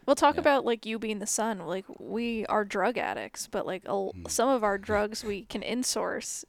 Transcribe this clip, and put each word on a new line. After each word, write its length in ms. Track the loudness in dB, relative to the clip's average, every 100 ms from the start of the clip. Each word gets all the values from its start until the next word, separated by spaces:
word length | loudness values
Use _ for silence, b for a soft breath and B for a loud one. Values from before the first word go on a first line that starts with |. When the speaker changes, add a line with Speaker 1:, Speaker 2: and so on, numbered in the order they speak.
| 0
Speaker 1:
We'll 100 | 6
talk 180 | 6 6
Speaker 2:
Yeah. 40 |
Speaker 1:
about, 220 | 4 4 4
like, 180 | 0
you 140 | -2 -4
being 200 | -4 -4
the 80 | -2
son. 340 | 0 0 -2
Like, 260 | -4 -6 -6 -12
we 460 | -6 -4 -2 -2 0
are 160 | 0
drug 340 | 2 0 0 0
addicts, 480 | -2 -2 -6 -8 -6
but, 200 | -4 -2
like, 180 | -4 -2
a 20 |
l-, 260 | -2 -2 -6
Speaker 2:
Mm. 140 | -4
Speaker 1:
some 200 | 2 4
of 120 | 4
our 140 | 2 2
drugs 480 | 2 2 0 -2
we 200 | -6 -6 -6
can 160 | -6
insource 840 | -2 0 0 0 -2 -2 -6 -8